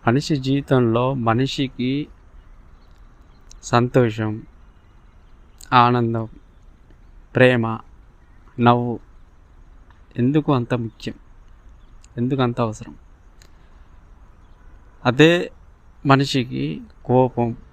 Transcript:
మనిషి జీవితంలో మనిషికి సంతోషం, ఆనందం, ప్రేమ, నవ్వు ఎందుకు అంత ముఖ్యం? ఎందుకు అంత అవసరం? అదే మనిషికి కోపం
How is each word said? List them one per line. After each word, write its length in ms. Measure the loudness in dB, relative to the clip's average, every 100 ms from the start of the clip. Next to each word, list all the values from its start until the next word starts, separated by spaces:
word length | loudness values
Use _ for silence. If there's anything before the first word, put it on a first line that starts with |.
| 0
మనిషి 280 | -2 -2 -4
జీవితంలో 760 | -2 -2 0 2 2 0 -2
మనిషికి 920 | -2 -2 0 -2 -4 -8 -4 -4 -4 -8 -16 -20 -20 -20 -20 -20 -20 -20 -20 -20 -20 -20 -20 -20 -20
సంతోషం, 800 | -2 0 2 2 0 -2 -6 -6 -14 -20 -20 -20 -20 -20 -20 -20 -20 -20 -20 -20 0
ఆనందం, 540 | 4 4 2 -2 -4 -8 -14 -20 -20 -20 -20 -20 -20 -20 -20 -8 4
ప్రేమ, 420 | 4 4 -2 -6 -12 -20 -20 _ -20 -20 -20 0
నవ్వు 400 | 2 2 -2 -8 -12 -20 -20 -20 -20 -20 -20 -20 -20 -20 -14 -2
ఎందుకు 360 | 0 0 0
అంత 200 | -2 -2
ముఖ్యం? 400 | -6 -6 -10 -14 -14 -20 -20 -20 -20 -20 -20 -20 -20 -16 -6
ఎందుకు 240 | -4 0
అంత 200 | -2 -2
అవసరం? 340 | -4 -6 -16 -20 -20 -20 -20 -20 -20 -20 -20 -20 -20 -20 -20 -20 -20 -20 -20 -20 -20 -20 -20 -4 -4
అదే 460 | 4 4 4 -4 -12 -20 -20 -20 -8 2
మనిషికి 760 | 2 2 -2 -4 -6 -8 -10 -16 -18 0
కోపం 500 | 2 2 0 -6 -6 -16